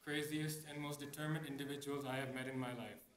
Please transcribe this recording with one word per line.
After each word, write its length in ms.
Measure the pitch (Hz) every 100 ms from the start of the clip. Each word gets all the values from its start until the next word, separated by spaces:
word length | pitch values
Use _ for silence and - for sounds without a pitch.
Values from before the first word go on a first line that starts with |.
craziest, 580 | - 147 151 151 156 151 147
and 120 | 147
most 160 | 147 147
determined 480 | 143 - 151 156 151
individuals 580 | 135 139 143 143 143
I 120 | 131 131
have 180 | 131
met 140 | 127 127
in 100 | 131
my 160 | 127
life. 260 | 120 107 101 -